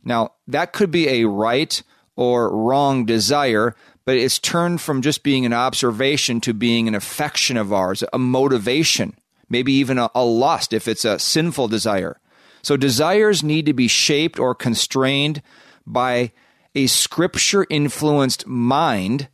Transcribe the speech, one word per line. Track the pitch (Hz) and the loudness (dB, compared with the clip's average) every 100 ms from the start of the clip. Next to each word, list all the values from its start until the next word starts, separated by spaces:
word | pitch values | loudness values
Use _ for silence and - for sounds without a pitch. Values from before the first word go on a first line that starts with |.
Now, | - 117 110 _ - | -2 -2 -2 _ -6
that | 143 175 | -4 -4
could | - 170 | -2 0
be | 175 156 | 2 2
a | 127 113 | 2 2
right | 101 110 123 160 - - _ _ - | 2 0 0 -2 -6 -8 _ _ -2
or | 123 123 110 98 | 0 2 0 0
wrong | 113 135 143 131 | 2 2 2 0
desire, | 113 113 107 147 135 107 117 - - _ - | 0 0 2 0 2 2 0 -4 -20 _ -2
but | 131 | 0
it's | 123 - | 0 -2
turned | - 170 175 175 | -2 0 0 -2
from | - 135 | -2 -2
just | 135 147 | 0 -2
being | 143 135 | 0 0
an | 123 | 0
observation | 117 127 - 123 107 135 143 - 117 | 0 0 0 -2 0 0 0 -2 -2
to | 123 | -2
being | 110 120 117 113 | 0 0 2 0
an | |
affection | 104 - - 147 - - 123 | -4 -6 -6 -6 -2 -2 -2
of | 101 | 0
ours, | 101 92 95 - | 0 0 -2 -4
a | - | -2
motivation, | 127 131 139 127 101 139 160 - 104 - _ _ _ | 0 2 2 2 0 0 0 0 -4 -8 _ _ _
maybe | 120 131 | -2 2
even | 135 131 131 | 2 2 0
a, | 117 | 0
a | 123 | 0
lust | 123 113 139 151 - | 2 2 2 0 -2
if | 110 - | -2 -2
it's | 107 | -2
a | 113 95 | -2 0
sinful | - 160 165 147 120 | 0 0 -2 -2 -2
desire. | 110 113 98 85 - _ _ _ _ | -2 0 -2 -4 -10 _ _ _ _
So | - 143 | -2 0
desires | 139 117 160 202 214 180 | 2 2 2 4 4 2
need | 151 156 151 | 0 0 0
to | |
be | 127 120 | 2 2
shaped | - - 147 160 - | 2 2 2 0 0
or | 127 | -2
constrained | 123 123 110 - 135 131 139 147 147 - - - _ - | 0 -2 -2 -2 0 0 0 -2 -4 -12 -20 -20 _ -6
by | 117 127 120 120 _ _ _ _ | -2 0 0 -2 _ _ _ _
a | 139 131 | -2 0
scripture-influenced | - - - 175 - - 202 - 151 147 - 151 147 131 - - | 0 -2 0 -2 0 0 0 0 0 -2 0 0 2 0 -2 -6
mind. | 127 120 139 160 107 95 135 135 | -2 0 2 0 0 -2 -4 -6